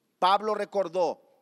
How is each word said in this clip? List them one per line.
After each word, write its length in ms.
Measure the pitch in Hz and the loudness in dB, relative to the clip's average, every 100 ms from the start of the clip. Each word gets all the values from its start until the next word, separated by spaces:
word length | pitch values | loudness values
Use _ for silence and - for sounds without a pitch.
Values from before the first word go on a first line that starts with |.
| _ _ | _ _
Pablo 340 | 185 202 214 | 2 2 0
recordó 680 | 208 202 202 190 170 165 110 _ _ | -4 -2 -2 -2 0 -2 -2 _ _